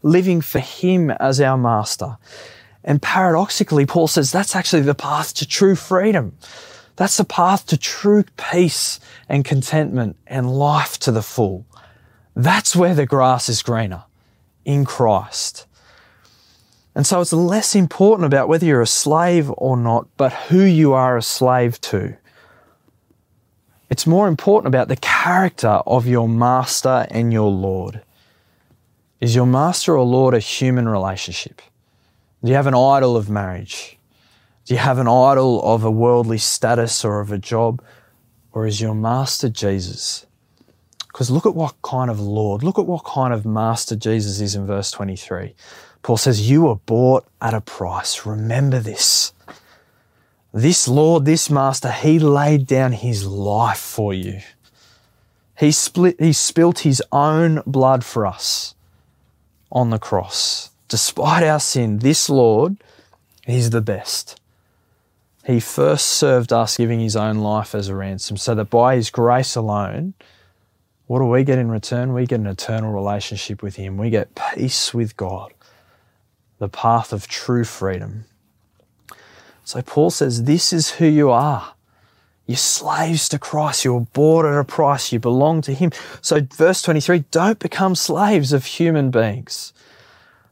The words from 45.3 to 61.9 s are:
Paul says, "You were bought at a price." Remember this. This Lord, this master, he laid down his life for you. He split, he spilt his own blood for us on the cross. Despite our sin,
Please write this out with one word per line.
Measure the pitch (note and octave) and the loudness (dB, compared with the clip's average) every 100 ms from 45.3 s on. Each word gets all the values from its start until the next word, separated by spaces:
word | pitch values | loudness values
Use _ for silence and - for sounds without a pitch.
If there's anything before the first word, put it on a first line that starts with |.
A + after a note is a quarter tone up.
| F2+ G2 - - - - _ | -10 -10 -16 -20 -20 -20 _
Paul | - A2+ | -2 0
says, | C#3 G#2+ G#2+ | 2 2 4
"You | C#3+ | 4
were | D#3+ G#2+ | 4 0
bought | - A2+ B2+ C3 - _ | -2 2 4 4 0 _
at | A2 | -4
a | A2 | -4
price." | - - F2+ G2 - - G#2+ | -6 -8 -6 -6 -6 -8 -6
Remember | G#2+ A2 A#2+ C#3 C3 | -6 -4 0 0 0
this. | A2 G2+ - - - - - - _ _ _ _ _ _ _ _ _ | -4 -2 0 0 -2 -8 -20 -20 _ _ _ _ _ _ _ _ _
This | G#2+ C#3 F3+ B2+ | 0 2 2 2
Lord, | C3+ D#3 E3 C#3 | 4 4 4 4
this | E3 - | 2 2
master, | D3 C3+ C3 C3 | 0 0 -2 -6
he | - D3+ D#3+ | 0 2 4
laid | D3+ C#3+ D3 D3+ C3 | 4 4 4 2 2
down | C3 C3 | 2 2
his | A#2+ B2 G#2+ G2 | -2 -4 -4 -6
life | G2 G2+ G2+ A2+ G#2 | -6 -2 0 0 -2
for | - - G#2 | -8 -4 -4
you. | F#2+ G2 G2 - _ _ _ _ _ _ _ _ _ _ - | -4 -6 -12 -16 _ _ _ _ _ _ _ _ _ _ 0
He | D3+ | 2
split, | D3 - F3 F3+ - | 2 -2 0 0 2
he | D#3+ | 2
spilt | D3 - - E3+ E3+ | 2 0 2 2 2
his | D3+ C3 - | 0 0 0
own | C#3 D3 D#3 E3 D#3 - | 0 2 2 2 0 -2
blood | C3+ C3 C3 | 2 2 2
for | - A#2 G2+ | -2 -4 -4
us | - - - - - _ _ _ _ _ _ _ _ _ | -4 -6 -6 -8 -16 _ _ _ _ _ _ _ _ _
on | B2+ A#2+ | -4 -2
the | A2+ | -2
cross. | - G2 F2 - - - - _ - | -2 -4 -4 -6 -6 -6 -12 _ -8
Despite | A2 - - D3 E3 | -4 -4 -2 0 2
our | D#3+ D3+ | 2 2
sin, | - C3 A2+ | 0 -2 0